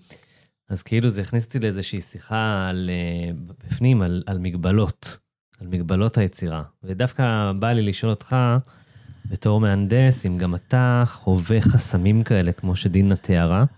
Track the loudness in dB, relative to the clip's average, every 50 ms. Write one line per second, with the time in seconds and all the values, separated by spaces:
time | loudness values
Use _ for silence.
0 | -8 -16 -20 -20 _ _ _ _ _ _ _ _ _ -10 -10 -10 -6 -2 0 0
1 | 2 0 0 -2 -4 -2 -2 -4 -4 -4 -4 -4 -2 -2 -2 -4 -6 -8 -8 -10
2 | -10 -12 -14 -18 -10 -6 -4 -2 0 0 -2 -2 -2 -2 -4 -4 -4 -4 -4 -4
3 | -4 -4 -4 -6 -6 -6 -8 -10 -12 -16 -18 -20 -10 -8 -4 0 2 2 4 2
4 | 2 0 -2 -2 -4 -4 -6 -4 -4 -4 -4 -2 0 2 2 2 2 0 -4 -8
5 | -10 -12 -12 -12 _ _ _ _ _ _ _ _ -8 -6 -4 -4 -2 -2 0 0
6 | 0 2 2 0 0 0 -2 -6 -6 -6 -6 -6 -8 -12 _ _ -12 -10 -4 -4
7 | -4 -4 -2 -2 0 0 0 0 0 -2 -2 -2 -2 0 0 0 0 -2 -2 -2
8 | -2 -2 -2 -4 -4 -2 0 2 2 2 2 0 -2 -4 -12 -20 _ _ _ -20
9 | -20 -20 -20 -16 -10 -10 -8 -2 0 2 2 4 4 2 2 2 2 2 4 4
10 | 4 4 4 2 -2 -4 -2 -2 -2 -2 -2 -4 -4 -2 0 2 2 2 2 2
11 | 2 0 -2 -4 -2 0 0 0 2 2 0 2 4 4 4 4 2 0 -2 0
12 | 2 2 2 2 2 2 2 2 2 0 -2 -2 -2 -4 -2 -2 0 2 4 4
13 | 4 4 2 0 0 0 2 2 2 2 4 2 2 0 0